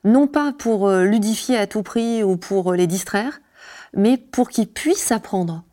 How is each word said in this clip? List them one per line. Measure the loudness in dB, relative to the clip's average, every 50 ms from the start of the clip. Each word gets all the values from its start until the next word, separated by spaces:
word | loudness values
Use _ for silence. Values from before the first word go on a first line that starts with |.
Non | 4 4 4 4 4
pas | 2 0 -2 -2 -2 -4 -4
pour, | -2 -2 0 2 2 2
euh, | 4 4 4
ludifier | 4 2 2 0 0 -4 -4 -2 -2 0 0
à | 0
tout | -2 -4 -6
prix | -6 -4 -4 -2 -2 0 0 0
ou | 0 0 0 -2
pour, | -4 -2 -2 -2 0 0
euh, | 2
les | 2 2
distraire, | 0 0 -6 -6 -4 -4 -4 -4 -4 -8 -12 _ _ _ _ -20 -20 -20 -20 -20 -8
mais | -2 2 2 2 2
pour | 2 -2 _ -2 -2 -2 0
qu'ils | 0 -2 -2 -2
puissent | _ -6 -2 -2 -2 -2 0 -2
apprendre. | -2 -2 -2 -4 -4 -2 -2 -2 -6 -8 -12 _